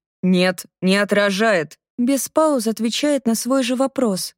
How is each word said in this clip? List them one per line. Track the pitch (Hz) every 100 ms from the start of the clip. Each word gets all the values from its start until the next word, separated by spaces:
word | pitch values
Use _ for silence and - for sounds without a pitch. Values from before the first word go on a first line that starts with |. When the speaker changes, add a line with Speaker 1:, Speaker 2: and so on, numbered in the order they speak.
| _ -
Speaker 1:
Нет, | 185 180 185 180 - -
не | 185 196
отражает. | 202 202 202 190 226 185 151 - _ -
Speaker 2:
Без | 240 277 -
пауз | 311 311 269 220
отвечает | 214 226 - 294 285 226
на |
свой | 226 240 269
же | 240 254
вопрос. | 269 - 233 185 -